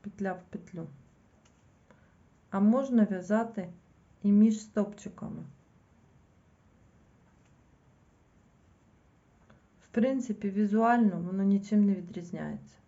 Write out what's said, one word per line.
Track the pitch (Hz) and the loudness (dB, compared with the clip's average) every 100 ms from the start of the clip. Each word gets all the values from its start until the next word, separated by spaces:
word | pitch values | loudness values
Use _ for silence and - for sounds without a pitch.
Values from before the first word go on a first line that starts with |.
петля | - - 196 | -18 -8 -8
в | 180 - | -8 -12
петлю, | 202 - 175 160 139 - _ _ _ _ _ _ _ _ _ _ _ _ _ _ | -16 -14 -14 -14 -16 -20 _ _ _ _ _ _ _ _ _ _ _ _ _ _
а | 196 | 2
можна | 208 247 269 240 | 4 4 2 2
в'язати | 202 190 180 214 226 - 175 - _ _ _ _ | 2 0 -2 -2 -2 -8 -12 -16 _ _ _ _
і | 202 | 2
між | 202 214 214 | 6 6 4
стовпчиками. | - - 202 - - - - - - - _ _ _ _ _ _ _ _ _ _ _ _ _ _ _ _ _ _ _ _ _ _ _ _ _ _ _ _ _ _ _ _ _ _ _ _ _ _ _ - _ _ _ | -4 -4 -4 -6 -16 -14 -14 -14 -16 -20 _ _ _ _ _ _ _ _ _ _ _ _ _ _ _ _ _ _ _ _ _ _ _ _ _ _ _ _ _ _ _ _ _ _ _ _ _ _ _ -20 _ _ _
В | |
принципі, | - 247 269 - 208 202 | 0 0 0 -4 -6 -4
візуально | 196 208 214 226 240 220 175 | -2 0 2 2 4 2 0
воно | 175 190 | -6 -2
нічим | 196 196 196 214 | 0 0 2 2
не | 202 | 2
відрізняється. | 190 170 - 170 160 156 147 - _ | 0 -6 -12 -12 -10 -10 -10 -14 _